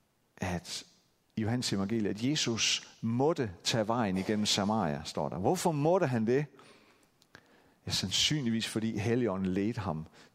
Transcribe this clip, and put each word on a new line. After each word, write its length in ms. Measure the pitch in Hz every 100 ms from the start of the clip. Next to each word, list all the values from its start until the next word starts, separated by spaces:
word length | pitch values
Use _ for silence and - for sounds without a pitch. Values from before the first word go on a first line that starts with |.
| _ _ _ -
at, 480 | 98 87 - - - _ _ _ _ -
i 40 |
Johannes 320 | 107 123 -
evangeliet, 380 | 98 98 113 98
at 140 | 101
Jesus 720 | 127 151 120 107 - - - -
måtte 540 | 113 120 147 175 110 87
tage 240 | - 117 104
vejen 300 | 117 101 92
igennem 280 | 95 107 104
Samaria, 560 | - 101 110 80 71
står 240 | 73 - 71
der. 100 | 85
Hvorfor 340 | 113 180 180
måtte 340 | 147 156 185 147
han 200 | 120 110
det? 200 | 131 147 - - - - _ _ _ _ - _ - _ _ -
Ja, 40 |
sandsynligvis 800 | - 95 - - 151 117 113 -
fordi 300 | 113 113 104
Helligånden 480 | 117 123 110 95 95
ledte 340 | 92 104 117
ham 260 | 92 78 82 - -